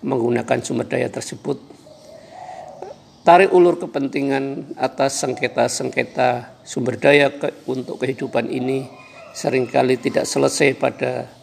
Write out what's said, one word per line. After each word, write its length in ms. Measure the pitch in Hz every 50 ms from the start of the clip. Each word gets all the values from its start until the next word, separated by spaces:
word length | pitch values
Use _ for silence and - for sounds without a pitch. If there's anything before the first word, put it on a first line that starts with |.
| -
menggunakan 560 | 135 135 127 113 120 120 117 113 - 131 123
sumber 300 | 123 - 127 120 117 120
daya 180 | - 127 127 123
tersebut. 480 | - - 113 - - 110 - 143 143 - - - - - - - - - - - - - - - - - - - - - - - - - - 381 - - - - - - _
Tarik 320 | - 170 180 196 190 -
ulur 240 | 180 175 175 165 170
kepentingan 960 | 160 - - 147 139 139 - 151 139 139 135 139 135 139 139 - 143 139 -
atas 480 | - 131 131 - - 139 139 - - -
sengketa-sengketa 1400 | 139 127 - 135 123 - - 120 123 - - 139 127 120 - 123 - - - 127 123 123 123 120 - - - -
sumber 320 | - - - 127 - - 113
daya 320 | - 143 143 147 143 139
ke-, 240 | - - - 143 - - - -
untuk 320 | 127 131 123 - - - 127
kehidupan 480 | 113 104 - 135 120 - 120 117 113
ini 400 | - 135 127 127 135 135 135 127 - - - - - - - -
seringkali 720 | - - - - 127 131 127 120 - 139 131 127 131 123 -
tidak 240 | 139 - - -
selesai 480 | - - 139 139 139 - - 147 139 131
pada 560 | - - - - - - 127 127 123 123 - - -